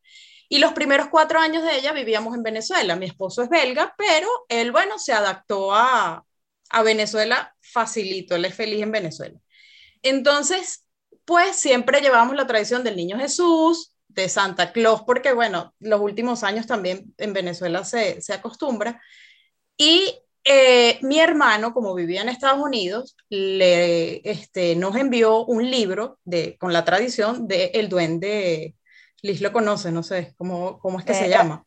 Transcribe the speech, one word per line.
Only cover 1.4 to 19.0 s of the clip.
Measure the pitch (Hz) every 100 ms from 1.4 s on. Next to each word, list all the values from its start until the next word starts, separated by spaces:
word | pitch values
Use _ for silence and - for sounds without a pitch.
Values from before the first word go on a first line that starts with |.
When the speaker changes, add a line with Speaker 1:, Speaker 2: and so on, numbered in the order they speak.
| 320 320
Speaker 1:
de | 320 285
ella | 269
vivíamos | 302 226 214 226 240
en |
Venezuela. | 220 220 220 370 202 175
Mi | 185
esposo | - 190 190
es | 240
belga, | 330 254 254 381 -
pero | 403 320 381 494 -
él, | 233 233
bueno, | 277 392 427
se | -
adaptó | 220 202 185 _ 202 196
a, | 202 247 247 185 165 _ _ _ _ _
a | 226
Venezuela | 220 220 208 214 220 247 - _
facilito, | _ 240 226 226 190 190 180 175
él | 185
es |
feliz | 185 214 214
en | 208
Venezuela. | 214 170 - - - _ _ _ _ - _
Entonces, | 262 269 254 285 285 370 359 - _ _ _ _ -
pues | 339 370 359
siempre | 294 247 240 277
llevamos | 277 247 240 285
la | 254
tradición | 226 208 247
del | 247 190
niño | 170 208
Jesús, | 285 - 349 330 320 330 - _ _
de | - 185
Santa | 208 196 185 175
Claus, | 233 226 220 214
porque | 254 277
bueno, | 240 233 180 - _
los | 208 208
últimos | 208 202 233 233
años | 202 214 226
también | 240 180 185 - _
en | 208
Venezuela | 196 180 170 180 175
se, | 185 233 202 -
se | -
acostumbra. | 202 233 - 302 226 214 233